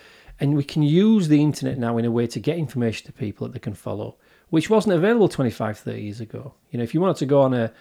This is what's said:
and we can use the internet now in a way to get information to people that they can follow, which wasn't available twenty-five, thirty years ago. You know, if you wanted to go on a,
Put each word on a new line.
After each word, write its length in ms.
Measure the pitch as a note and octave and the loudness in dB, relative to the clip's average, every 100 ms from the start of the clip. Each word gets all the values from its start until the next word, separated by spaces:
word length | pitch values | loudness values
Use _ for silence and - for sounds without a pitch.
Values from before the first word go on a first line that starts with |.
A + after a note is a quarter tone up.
| - - - - | -20 -20 -20 -4
and 160 | C#3 D3 | 0 0
we 80 | |
can 180 | C#3+ D#3+ | -2 0
use 460 | D3 E3 G#3+ A3 D#3+ | 2 4 6 4 4
the 140 | D3 | 4
internet 360 | D3+ - C3+ B2+ | 2 0 -4 -4
now 200 | A#2 A#2 | -2 0
in 80 | A#2 | 0
a 60 | |
way 140 | A#2 A#2 | 0 -2
to 120 | B2 | -4
get 180 | A#2 E3+ | -4 -4
information 480 | D3+ B2 A#2 G#2 - | -4 -2 -4 -4 -10
to 80 | |
people 320 | - G#2+ - A#2 | -10 -10 -8 -10
that 80 | |
they 60 | A#2+ | -10
can 140 | - | -10
follow, 420 | G#2 G#2+ G#2 A2 - _ _ - | -10 -10 -10 -10 -14 _ _ -4
which 200 | D#3+ D#3 | -2 2
wasn't 260 | A3 G#3+ F3 | 2 4 2
available 320 | G3 A#3+ F#3 | 2 4 2
twenty-five, 500 | - B2 - A2 G#2+ | 2 -2 -2 -6 -6
thirty 260 | - A2 | -10 -10
years 180 | G#2+ G#2+ | -10 -12
ago. 320 | A2 A2+ C3 - _ | -12 -14 -16 -20 _
You 60 | A#2+ | -8
know, 60 | |
if 100 | A#2 | -2
you 60 | D#3+ | 0
wanted 180 | F#3 - | 0 0
to 80 | C3+ | 2
go 160 | C#3+ | 4
on 120 | C3+ | 4
a, 180 | B2+ A2+ - | 2 -2 -6